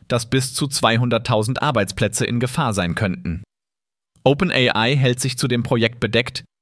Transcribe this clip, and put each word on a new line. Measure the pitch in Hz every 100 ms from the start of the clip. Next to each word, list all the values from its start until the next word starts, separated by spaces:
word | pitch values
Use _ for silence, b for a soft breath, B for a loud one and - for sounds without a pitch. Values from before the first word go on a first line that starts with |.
| b
dass | 120 117
bis | 131 131
zu | - 143
zweihunderttausend | - 117 113 123 117 120 113 107 127
Arbeitsplätze | 143 117 98 - 104 - 127
in | 117
Gefahr | 123 - 135
sein | 98 87 82
könnten. | 104 - - 82 - _ _ _ _ _ _ _ 131
Open | 143 190
A | - 123 107 113
I | 143
hält | 131 123
sich | 131 127
zu | 135
dem | 120
Projekt | 117 120 113 117
bedeckt, | 110 113 123 - - _